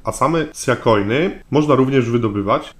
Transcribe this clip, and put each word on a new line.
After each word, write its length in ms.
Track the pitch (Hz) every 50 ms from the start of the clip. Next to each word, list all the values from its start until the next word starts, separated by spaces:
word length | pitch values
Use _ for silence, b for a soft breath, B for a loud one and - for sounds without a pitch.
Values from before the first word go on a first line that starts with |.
| -
a 80 | 110
same 340 | - - 123 143 165 165 151 101 -
Siacoiny 880 | - - - 123 117 - 123 110 104 98 101 113 139 170 196 202 - - -
można 240 | - 147 151 147 139
również 340 | 123 131 131 139 135 120 113
wydobywać 640 | 117 120 117 110 101 101 98 98 117 151 147 - -